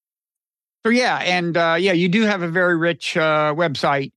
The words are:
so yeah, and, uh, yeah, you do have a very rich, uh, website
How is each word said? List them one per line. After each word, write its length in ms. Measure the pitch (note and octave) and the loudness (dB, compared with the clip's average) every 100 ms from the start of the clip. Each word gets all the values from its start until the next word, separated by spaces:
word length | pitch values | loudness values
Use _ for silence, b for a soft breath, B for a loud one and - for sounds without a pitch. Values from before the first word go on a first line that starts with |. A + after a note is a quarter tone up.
| _ _ _ _ _ _ _ _ A3+ | _ _ _ _ _ _ _ _ 0
so 60 | |
yeah, 280 | A#3+ A3+ C#3+ | 2 2 -2
and, 360 | F3+ F3+ E3+ E3+ | -2 -2 0 0
uh, 220 | E3 E3 | 0 2
yeah, 140 | G3 | 0
you 160 | F3 F3+ | 2 2
do 140 | G#3+ | 2
have 180 | G#3+ G3 | 0 0
a 60 | E3+ | -2
very 300 | F3 F3+ E3 | 0 2 2
rich, 380 | E3+ E3 - F3 | 0 -2 -4 -2
uh, 380 | D#3 D3+ D3+ D3+ | 0 2 0 0
website 560 | E3+ C3 D#3+ C#3+ C#3 | -2 0 -2 -2 -4